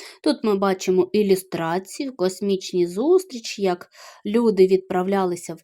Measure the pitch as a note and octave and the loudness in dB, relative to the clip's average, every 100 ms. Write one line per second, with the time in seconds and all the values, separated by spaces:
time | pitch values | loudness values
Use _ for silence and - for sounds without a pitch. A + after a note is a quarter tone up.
0 | - - D#4 C#4 A3 G3 G3 F#3 - F#3 | -20 -4 -2 0 0 2 0 0 0 2
1 | F3+ G#3+ G#3 F#3 - F3+ E3 F3 F#3+ - | 2 2 2 2 0 -6 -4 -4 -6 -10
2 | C#4 B3+ F#3 F#3+ G3+ F#3+ - F#3 F3 F3+ | -10 -4 -4 -2 -4 -4 -4 -2 -2 -2
3 | C#4+ F#4 F#4 B3 A3+ - F#3+ F3+ - - | 2 2 0 -10 -12 -4 -2 -2 -8 -20
4 | - - G#3 A3 A#3 F#3+ F#3 F#3+ - F3+ | -20 -14 -4 0 2 6 6 6 2 -2
5 | F#3 G3 F#3 F3 - D#3+ | 0 0 0 -4 -8 -16